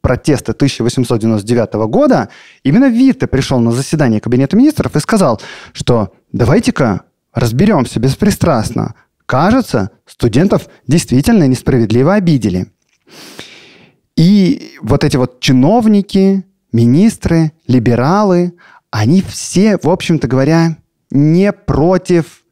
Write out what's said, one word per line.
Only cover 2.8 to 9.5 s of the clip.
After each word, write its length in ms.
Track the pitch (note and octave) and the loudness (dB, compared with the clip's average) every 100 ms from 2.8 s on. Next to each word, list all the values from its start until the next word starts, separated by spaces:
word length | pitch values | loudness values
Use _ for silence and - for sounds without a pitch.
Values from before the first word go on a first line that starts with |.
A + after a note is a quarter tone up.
| C#4 | 2
Витте 380 | A3+ C4+ - B2+ | 2 2 2 -2
пришёл 320 | C3 - B2+ | -2 -2 0
на 120 | A#2 | 0
заседание 480 | A#2+ C#3 D#3 C3 G#2+ | -2 -2 -2 0 0
Кабинета 380 | A2+ B2 C3+ G#3 | -2 -2 0 2
министров 380 | D4 - A#2+ D3+ | 2 0 -4 -4
и 40 | |
сказал, 400 | - A3 D#3 A2 - - - | -2 0 0 -2 -8 -20 -20
что 400 | - - A#2+ G2+ _ _ | -12 -2 -2 -2 _ _
«Давайте-ка 720 | - A#2+ G3 A#3+ - B2 F2+ _ _ _ | -4 0 0 0 -2 -2 -2 _ _ _
разберёмся 640 | - A#2+ A#2+ G#3+ E3+ A#2 - | -4 -4 0 0 2 -2 -2
беспристрастно. 960 | C3 B2+ G#3+ - F3 A#2+ - - - - _ _ - | -4 0 -2 0 -2 -2 -2 -6 -8 -10 _ _ -4
Кажется, 600 | B2+ F3+ | -2 2